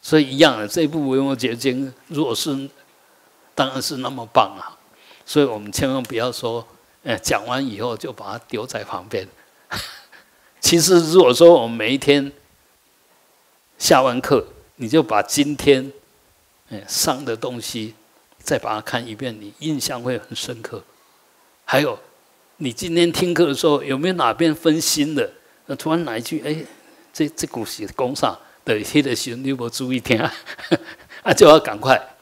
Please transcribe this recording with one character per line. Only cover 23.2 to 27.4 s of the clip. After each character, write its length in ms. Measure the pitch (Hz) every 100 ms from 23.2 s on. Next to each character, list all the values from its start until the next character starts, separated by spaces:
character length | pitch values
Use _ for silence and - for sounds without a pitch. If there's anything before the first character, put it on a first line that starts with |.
| 180
课 140 | 170 170
的 80 |
时 140 | 139 170
候， 160 | 143
有 120 | 139 135
没 120 | 170
有 60 |
哪 200 | 180 123
边 180 | 107 165
分 280 | 151 170 156
心 340 | - 151 143
的？ 160 | 147 107 - _ _ -
那 100 | 139
突 140 | 160
然 140 | 165
哪 140 | 156 110
一 20 |
句， 220 | 120 160
哎， 220 | 151 156 - - _ _ _
这， 160 | - 147
这 180 | -